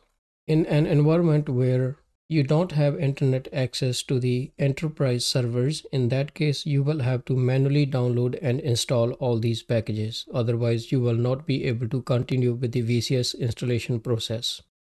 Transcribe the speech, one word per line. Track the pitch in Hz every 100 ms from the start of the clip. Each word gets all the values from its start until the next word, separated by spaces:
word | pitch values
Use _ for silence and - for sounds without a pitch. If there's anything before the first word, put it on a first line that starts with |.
| _ _ _ _ -
In | 156 170
an | 151 151
environment | 147 147 165 170 151 151
where | 127 127 127 127 143 _ _ -
you | 160
don't | 135 156 180
have | 151 143 143
internet | 139 135 135 131 -
access | 147 127 - 131 123
to | - 131
the | 127 123 139 -
enterprise | 139 135 160 151 139 123 -
servers, | - 120 120 131 156 -
in | 139 120
that | 131 143
case, | - 151 139
you | - 139
will | 139 156
have | 123 127 -
to | 131
manually | 127 131 135 147 139
download | 127 123 120 123 127
and | 135 127
install | 160 - - 123 117
all | - 131 113
these | 117 113
packages. | - 117 110 107 110 113 -
Otherwise, | 135 117 117 120 117 113
you | 135
will | 120
not | 117 120 131 -
be | 131 139
able | 117 117
to | 131
continue | - 123 127 127 123
with | 120 127
the | 123
V | 113 120
C | - 131
S | 123
installation | - 120 110 123 120 - 120
process. | 131 113 - 113 - - - _